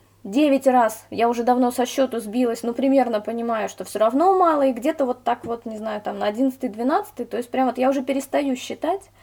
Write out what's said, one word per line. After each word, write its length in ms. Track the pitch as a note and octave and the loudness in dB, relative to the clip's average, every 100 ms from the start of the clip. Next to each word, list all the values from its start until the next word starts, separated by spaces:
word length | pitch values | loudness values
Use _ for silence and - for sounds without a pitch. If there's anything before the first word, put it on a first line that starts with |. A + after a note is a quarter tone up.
| _ _ G3+ | _ _ -4
девять 420 | G#3+ D4+ C4+ C4+ | 2 4 4 4
раз, 380 | B3 A3 A3 - | 4 4 0 -8
я 200 | G3+ A#3 | 0 0
уже 140 | A#3+ | 2
давно 280 | A#3 B3 B3 | 2 2 2
со 140 | B3 B3 | 0 -2
счету 340 | - C4 A3+ | 0 -2 -2
сбилась, 440 | G#3+ A3 B3 A3+ | -4 -2 0 -2
но 100 | A#3 | -4
примерно 480 | A#3 C4+ C4+ A#3+ G#3+ | 0 2 4 4 0
понимаю, 480 | G#3+ A#3 A#3 A3+ G3 | -4 -6 -4 -4 -4
что 160 | - F3+ | -8 -8
все 140 | G3+ | 0
равно 380 | G#3+ B3+ F4 F#4+ | 2 4 4 4
мало, 280 | F4 D4+ C4+ | 4 4 2
и 80 | |
где-то 320 | A#3 B3 D#4+ C4 | 0 -2 0 -2
вот 180 | B3 | -2
так 220 | - B3 A#3 | -4 -4 -4
вот, 200 | A#3 A#3 | -8 -8
не 120 | G#3+ | -10
знаю, 240 | A3 G#3 | -8 -8
там 180 | G3+ G3+ | -8 -4
на 80 | G#3 | -2
одиннадцатый, 420 | G#3+ C4+ B3+ B3+ | 0 0 -2 -6
двенадцатый, 560 | G#3 B3 E4+ G#4 - A#3+ | -4 0 0 -2 -10 -8
то 120 | - | -8
есть 120 | A#3+ | -4
прям 180 | B3 C4 | -2 0
вот 100 | B3 | 2
я 120 | B3+ | 0
уже 140 | C#4 | 0
перестаю 540 | C4 C#4 C4+ C#4+ C#4 B3+ | -2 -4 -2 -2 -2 -4
считать, 520 | - A3 D4+ G4 - _ | -6 -6 -4 -4 -6 _